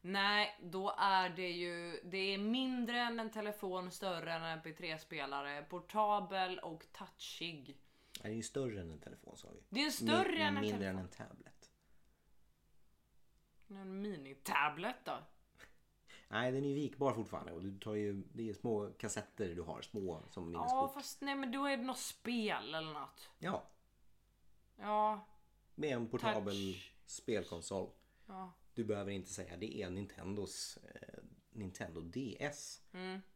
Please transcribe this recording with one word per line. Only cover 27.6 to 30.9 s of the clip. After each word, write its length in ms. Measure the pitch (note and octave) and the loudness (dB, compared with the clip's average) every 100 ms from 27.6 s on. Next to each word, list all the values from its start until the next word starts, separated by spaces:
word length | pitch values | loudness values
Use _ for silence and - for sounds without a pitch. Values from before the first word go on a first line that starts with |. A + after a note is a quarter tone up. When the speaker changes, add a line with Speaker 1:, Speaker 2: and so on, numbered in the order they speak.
| - G2 F#2 - - _ - | -2 -2 -2 -8 -20 _ -12
Speaker 1:
Ja. 240 | F#3+ F#3 - - | -8 -8 -12 -8
Speaker 2:
Du 100 | - | -2
behöver 280 | G#2+ G#2 G2 | 2 2 2
inte 180 | G2 F2+ | -2 -4
säga, 240 | - F2 F2 | -8 -8 -6
det 240 | G#2+ - | -4 -2
är 80 | F#2 | -2
Nintendos, 880 | F#2 G#2 - F#2 G2+ F#2+ - - - | -2 -4 -6 -4 -2 -4 -6 -8 -10
eh, 420 | - | -14